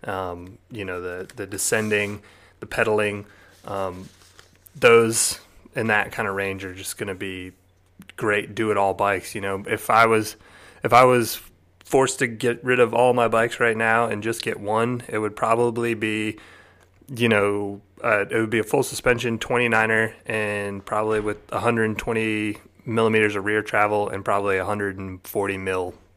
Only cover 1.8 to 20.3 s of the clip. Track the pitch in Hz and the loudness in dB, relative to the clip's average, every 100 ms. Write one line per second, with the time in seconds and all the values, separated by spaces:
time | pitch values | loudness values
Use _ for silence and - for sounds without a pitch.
1.8 | 107 107 101 107 - - - _ - - | 2 0 0 -6 -14 -20 -20 _ -10 -2
2.8 | 110 107 104 101 101 - - - - 98 | 2 2 2 -2 -10 -20 -20 -20 -10 -6
3.8 | 95 90 95 - - _ - _ - - | -6 -8 -16 -20 -20 _ -20 _ -20 -4
4.8 | 127 117 113 113 - - - - - - | 4 4 4 0 -2 -4 -14 -20 -14 -8
5.8 | 113 107 - - 110 98 98 98 95 92 | 0 0 0 -4 -4 -2 -4 -6 -10 -12
6.8 | 92 - 104 95 98 92 92 - _ _ | -12 -8 -8 -6 -8 -8 -12 -16 _ _
7.8 | _ _ - - 110 104 - 101 110 104 | _ _ -20 -6 0 0 -2 -4 0 2
8.8 | 98 92 101 98 - 107 98 98 101 110 | 2 2 0 0 -4 -8 -6 -6 -4 -6
9.8 | - 113 113 113 107 - - - - - | 2 4 6 4 0 -8 -20 -20 -20 -6
10.8 | - 120 127 123 113 - - _ _ _ | 4 8 8 6 2 -4 -12 _ _ _
11.8 | - 139 131 - 131 113 120 120 131 123 | 0 2 2 0 -4 -2 -2 -2 0 4
12.8 | 120 113 123 123 117 113 117 - 117 110 | 4 6 4 4 4 2 0 0 0 2
13.8 | 113 113 117 104 107 110 - 110 101 110 | 2 2 2 -2 -4 -4 -4 -6 -2 0
14.8 | 117 123 117 107 107 104 113 117 120 117 | 0 -2 -6 -4 -4 -2 0 2 2 0
15.8 | 117 110 110 107 107 107 - - - _ | -2 -2 -2 -2 -4 -6 -14 -20 -20 _
16.8 | _ _ - 123 120 107 101 101 101 101 | _ _ -16 -2 2 4 4 0 -4 -8
17.8 | _ _ 120 104 98 117 113 110 - 143 | _ _ 0 2 2 0 0 0 0 0
18.8 | 127 - - 120 120 113 - 123 120 113 | 0 -2 0 0 0 -4 -2 0 2 2
19.8 | 110 110 110 - - | 4 2 0 -4 -6